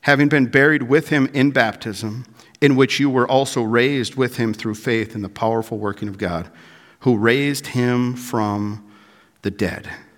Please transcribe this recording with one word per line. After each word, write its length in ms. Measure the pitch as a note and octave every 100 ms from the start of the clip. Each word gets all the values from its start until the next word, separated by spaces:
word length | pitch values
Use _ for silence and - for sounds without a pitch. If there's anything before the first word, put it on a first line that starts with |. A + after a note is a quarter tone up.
"Having 280 | - C#3 C#3+
been 160 | D3 B2
buried 380 | C#3 C#3+ D3+
with 260 | A#2+ D3 D#3
him 180 | D3+ C3
in 160 | C#3+ C#3
baptism, 760 | C3+ A2+ G2+ A2+ F#2+ G#2+ A2+ B2+ - - _
in 160 | C#3+ C3
which 240 | C3+ -
you 100 | C#3+
were 180 | B2+ A#2+
also 360 | C3 C3+ -
raised 500 | A2+ A#2 B2+ C#3 A2+
with 240 | C3+ B2 C3+
him 160 | A2+
through 220 | G#2+ A#2 G#2
faith 400 | - A2+ G#2+ G#2+
in 80 |
the 60 | G2
powerful 500 | - A2+ A2+ A2 A2
working 280 | G#2 G2 G#2
of 120 | G2
God, 320 | F#2+ E2+ E2 - - - - _
who 180 | C3+ A2+
raised 500 | A2+ B2+ C#3+ C#3 -
him 460 | B2+ B2 B2 B2
from 680 | B2 - A#2+ G#2+ G#2 G#2 G#2+ - - _ _ _ _
the 80 | G2
dead." 400 | F#2+ F#2+ - - - -